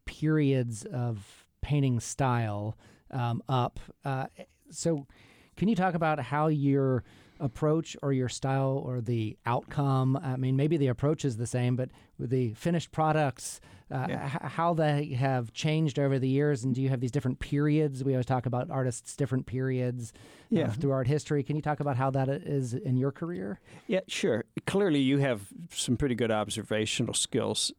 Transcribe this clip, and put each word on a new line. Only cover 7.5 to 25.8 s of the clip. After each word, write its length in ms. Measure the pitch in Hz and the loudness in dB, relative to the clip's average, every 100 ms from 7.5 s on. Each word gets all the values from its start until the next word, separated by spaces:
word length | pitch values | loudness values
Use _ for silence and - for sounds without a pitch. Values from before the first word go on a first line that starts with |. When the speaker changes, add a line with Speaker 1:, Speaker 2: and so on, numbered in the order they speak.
| - 151 160 - - | 0 2 2 -2 -6
Speaker 1:
or 120 | 143 | -2
your 160 | 135 123 | 0 0
style 540 | - 135 135 135 139 | -2 -2 0 0 -2
or 160 | - 123 | -4 -4
the 360 | 113 117 110 - | -2 -2 -2 -4
outcome, 720 | 117 127 - - 139 135 131 135 | -2 -2 -2 -2 2 2 2 0
I 140 | 143 127 | -2 -2
mean, 200 | 131 135 | 0 2
maybe 200 | 147 165 | 2 2
the 80 | 135 | 2
approach 380 | 120 139 156 | 2 0 0
is 120 | 143 110 | -2 -2
the 100 | 117 | -2
same, 300 | 123 123 123 | 0 2 0
but 140 | 127 - - - | -2 -10 -20 -10
with 120 | 135 | -2
the 240 | 131 120 | 0 0
finished 380 | 107 170 175 - | -2 -2 -2 -2
products, 680 | - 156 156 147 - - - - - - | 0 2 2 0 -2 -10 -12 -18 -20 -8
uh, 160 | 135 147 | -6 -4
Speaker 2:
Yeah. 180 | - 139 | -4 -4
Speaker 1:
h-, 260 | - 135 | -6 -6
how 200 | 147 170 | 0 0
they 360 | 165 151 143 147 | 2 2 2 0
have 440 | 120 135 127 113 | 0 2 0 -2
changed 460 | - 156 156 156 143 | -4 0 2 2 2
over 200 | 139 135 | 2 2
the 100 | 131 | 2
years, 360 | 135 147 139 | 2 2 2
and 100 | 127 | 0
do 60 | 123 | 0
you 80 | 135 | 0
have 120 | 131 | 0
these 100 | 123 | 0
different 280 | 143 127 127 | 0 0 -2
periods? 640 | - 143 151 147 151 131 | -2 2 4 4 2 0
We 120 | 135 | 0
always 100 | 127 | 0
talk 220 | 123 127 123 | 2 0 0
about 240 | 123 131 | -2 -2
artists' 440 | 135 127 - - | -2 -2 -4 -8
different 300 | - 139 131 | -4 -2 -2
periods, 720 | - 127 131 127 123 123 113 - - - - | -2 -4 -2 0 -2 -4 -10 -14 -20 -20 0
uh, 60 | 214 | 2
Speaker 2:
Yeah. 140 | 139 | 2
Speaker 1:
through 220 | 110 139 | 0 0
art 160 | 135 123 | 2 2
history. 340 | 147 - 147 | 0 0 -2
Can 140 | 139 151 | 0 -2
you 60 | |
talk 160 | 151 147 | -2 -2
about 200 | 143 131 | 0 0
how 120 | 135 | 2
that 200 | 135 131 | 2 0
i-, 20 | |
is 400 | 139 165 143 127 | -2 -2 -2 -2
in 240 | 123 196 127 | -4 0 2
your 160 | 139 | 2
career? 480 | - 170 180 202 196 - - - | -2 -6 -6 -8 -10 -14 -14 -2
Speaker 2:
Yeah, 140 | 190 - | -2 -2
sure. 360 | - 180 113 - - - | -2 0 0 -2 -8 -2
Clearly, 340 | 190 202 147 | 2 4 4
you 180 | 131 139 | 4 4
have 340 | 139 110 101 - 170 | 2 -2 -6 -16 -12
some 280 | - | -6